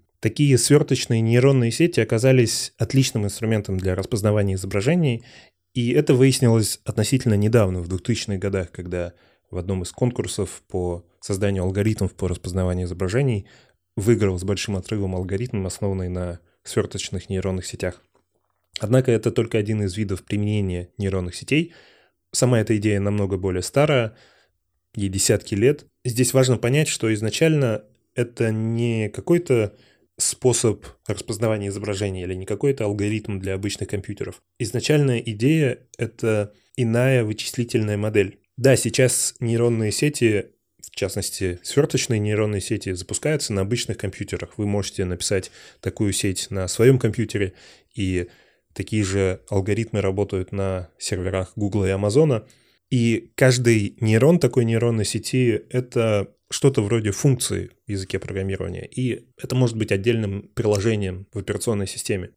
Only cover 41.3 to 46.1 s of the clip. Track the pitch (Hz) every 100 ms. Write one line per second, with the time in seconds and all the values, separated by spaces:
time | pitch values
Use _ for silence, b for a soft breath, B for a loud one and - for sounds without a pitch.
41.3 | - 95 90 - - - 127 - 113 104
42.3 | 104 107 101 - 104 101 90 - - 147
43.3 | 151 - 101 98 120 - - 98 - 101
44.3 | 92 98 - 101 101 98 - 92 87 -
45.3 | 98 - B B B - - 107